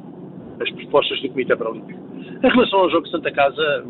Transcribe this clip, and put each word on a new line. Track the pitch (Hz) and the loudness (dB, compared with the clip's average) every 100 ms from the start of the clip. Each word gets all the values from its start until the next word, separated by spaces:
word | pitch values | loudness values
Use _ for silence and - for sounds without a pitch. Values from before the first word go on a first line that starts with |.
| - - - - - - | -16 -16 -16 -16 -14 -8
as | - | -6
propostas | - - 143 - 131 | -6 0 2 2 -2
do | 131 | -4
Comitê | 135 123 - | -2 0 0
Paralímpico. | 113 113 - - - - - - | -2 -8 -12 -16 -16 -14 -14 0
Em | 254 | 4
relação | 247 226 196 | 6 6 6
ao | 175 | 4
Jogo | 165 | 2
de | - | 0
Santa | 170 147 | -4 -2
Casa, | 139 139 143 151 135 | 2 2 4 0 0